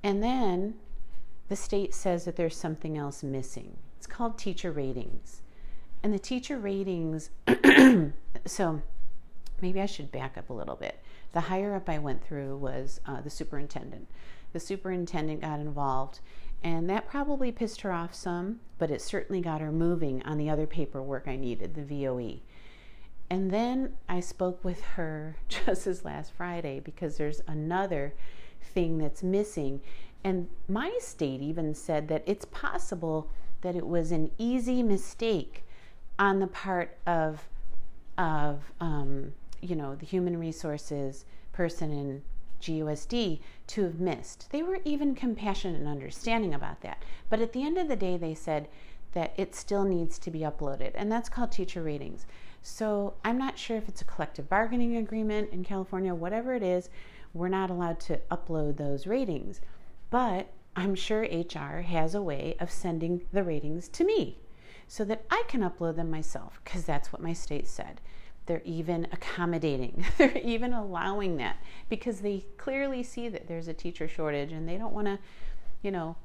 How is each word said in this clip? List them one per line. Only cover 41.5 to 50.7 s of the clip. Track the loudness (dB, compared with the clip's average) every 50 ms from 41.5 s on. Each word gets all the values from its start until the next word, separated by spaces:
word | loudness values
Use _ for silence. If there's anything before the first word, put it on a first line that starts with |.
| 0
person | 0 0 0 2 0 0 0
in | 0 -2 -2 -4 -6 -6 -4 -2 -2 -2 0 2 0 0
G | 0 0 -2
U | -2 0 -2
S | -2 -4 -4
D | -2 0 0 2 2 0 -2 -4 -10 -12 -12 -12
to | -6 -2 0 0
have | 0 0 0
missed. | 0 0 0 -2 -6 -12 -12 -14 -10 -6
They | -4 -4
were | -2 -2 -2 -2 0
even | 0 0 2 2 0 0
compassionate | 0 -2 -2 -2 -2 -2 -2 0 0 0 2 2 2
and | 2 2
understanding | -2 -4 -6 -8 -10 -4 0 0 2 2 2 2 2
about | 2 2 0 -4 -6
that. | -10 -8 -6 -6 -2 -2 -4 -2 2 2
But | 4 4
at | 2 0 0
the | -2 -2
end | 0 0
of | 0 2
the | 0 2
day, | 2 2 2 2
they | 0 0 -4 -6
said | -6 -2 -2 -2 -2 -2 -6 -14 -14 -14 -12 -10 -10 -6 -4 -2
that | -2 0 0 -2
it | -2 -4 -4 -6
still | -10 -4 -2 2 2 2
needs | 4 2 4 4 2 2 2
to | -2 -4
be | -4 -4
uploaded, | -4 -2 -2 -2 -2 -2